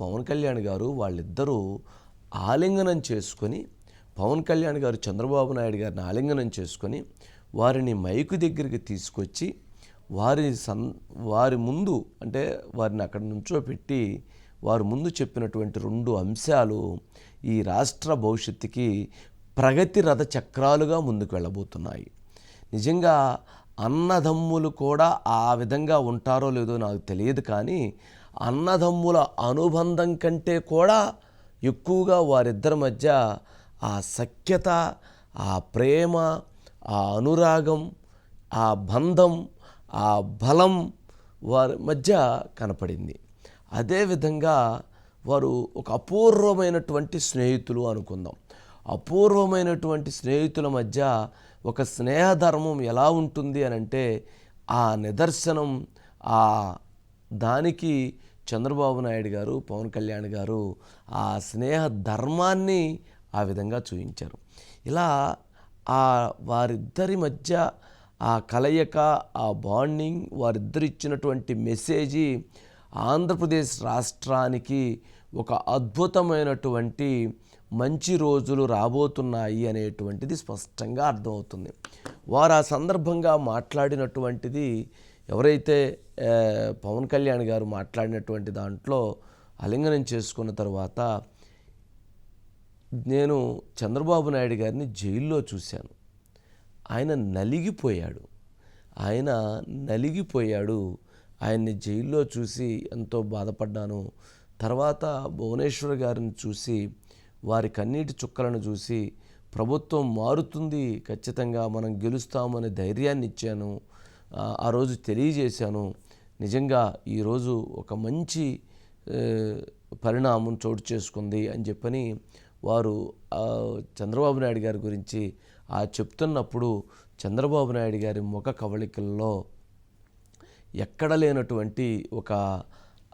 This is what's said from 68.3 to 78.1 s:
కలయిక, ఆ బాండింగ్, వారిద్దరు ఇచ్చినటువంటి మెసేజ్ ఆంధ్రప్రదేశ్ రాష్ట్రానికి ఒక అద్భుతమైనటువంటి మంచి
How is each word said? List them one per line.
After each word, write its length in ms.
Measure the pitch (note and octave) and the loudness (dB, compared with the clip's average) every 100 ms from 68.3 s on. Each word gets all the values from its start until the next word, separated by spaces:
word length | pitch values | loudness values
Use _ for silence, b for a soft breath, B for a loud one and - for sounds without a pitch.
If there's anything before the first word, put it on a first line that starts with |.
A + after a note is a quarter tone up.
| A#2 | 0
కలయిక, 600 | - A#2 C3+ D#3+ D#3 D#3 D3+ D3+ - - | 0 2 4 4 2 4 4 2 -2 -4
ఆ 160 | A2+ | -2
బాండింగ్, 760 | G#2 G#2 G#2+ C#3+ D3+ D#3 E3+ - | -2 0 0 0 0 -2 -4 -6
వారిద్దరు 520 | - A#2+ A2 G#2 D#3 | -2 0 0 -2 -2
ఇచ్చినటువంటి 680 | D3+ - D3 C#3+ D3 C3 - | -2 -2 -4 -2 0 -2 -2
మెసేజ్ 880 | A2+ A2+ A2+ - D#3 D3 D3 D3+ B2+ - b b b b | -4 -2 -2 0 0 0 0 0 0 -6 b b b b
ఆంధ్రప్రదేశ్ 880 | - A2 D3+ F3 F3 E3+ D#3+ C#3 A#2+ | -4 0 2 2 0 2 0 0 -4
రాష్ట్రానికి 1200 | A2+ A#2 A#2 - - C3 B2+ B2+ B2 C3+ B2+ A2+ b b b | -2 -2 -4 -8 -2 0 2 -2 -2 -2 -2 -4 b b b
ఒక 180 | - A2+ | -10 -4
అద్భుతమైనటువంటి 1800 | A#2 - B2+ A#2+ G#2+ F3+ F#3 F3 D#3 D3 C3 C3+ A#2+ A#2 A2+ C#3+ B2+ A2+ A2 b b - | -4 0 -2 -2 0 2 4 2 2 2 0 -2 -2 -2 -2 0 0 0 -4 b b -8
మంచి 440 | A2 B2+ D#3 D3+ | -2 0 -2 0